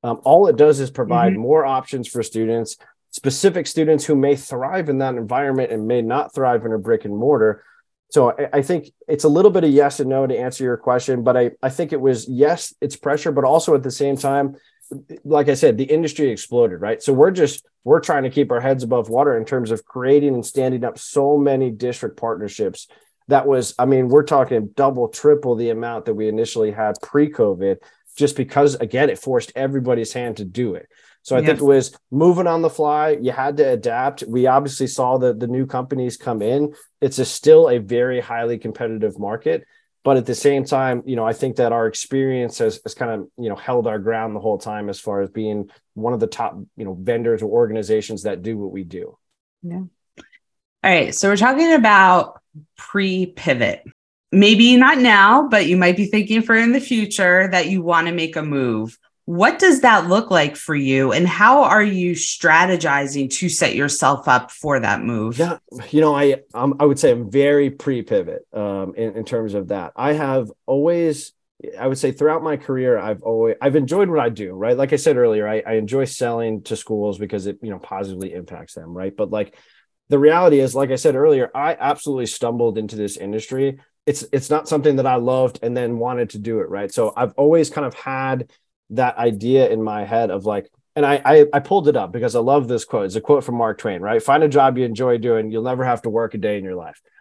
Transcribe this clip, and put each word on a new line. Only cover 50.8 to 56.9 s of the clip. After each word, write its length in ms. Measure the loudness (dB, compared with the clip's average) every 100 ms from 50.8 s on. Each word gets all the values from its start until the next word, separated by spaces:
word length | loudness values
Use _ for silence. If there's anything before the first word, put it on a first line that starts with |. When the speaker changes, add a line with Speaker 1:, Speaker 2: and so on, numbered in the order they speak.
Speaker 2:
right. 300 | 0 2 0
So 160 | -2 0
we're 80 | 2
talking 340 | 2 4 4
about 720 | 4 6 8 8 4 2 -10 _ -20 _ _
pre-pivot. 1080 | -8 -4 -2 -2 -4 -4 -2 0 0 -4 -14 _ _ _ _
Maybe 460 | 6 6 8 8 8
not 220 | 6 6
now, 500 | 6 8 8 6 4
but 200 | 2 4
you 100 | 2
might 180 | 2 2
be 80 |
thinking 380 | 0 0 0 -2
for 120 | 2
in 180 | 2 4
the 80 | 0
future 680 | -2